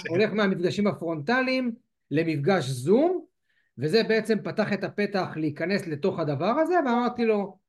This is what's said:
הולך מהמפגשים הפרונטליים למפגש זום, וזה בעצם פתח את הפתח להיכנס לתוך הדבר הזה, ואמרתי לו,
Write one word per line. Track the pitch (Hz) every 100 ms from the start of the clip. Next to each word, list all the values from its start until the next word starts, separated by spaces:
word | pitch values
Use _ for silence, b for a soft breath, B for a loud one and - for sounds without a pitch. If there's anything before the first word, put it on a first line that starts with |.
| -
הולך | 175 214
מהמפגשים | 208 202 175 180 185 208
הפרונטליים | - 165 160 143 254 262 262 247 233 _ _ -
למפגש | 147 165 147 143 185 131
זום, | 127 135 233 339 359 - _ _ _ _ -
וזה | 151 220
בעצם | 220 220 214 214
פתח | 175 156 202
את | 196
הפתח | 180 - 202 190 147 151
להיכנס | 156 147 165 196 165
לתוך | 143 190 185
הדבר | 151 139 185 277
הזה, | 320 349 269
ואמרתי | 233 240 233 226
לו, | 208 190 -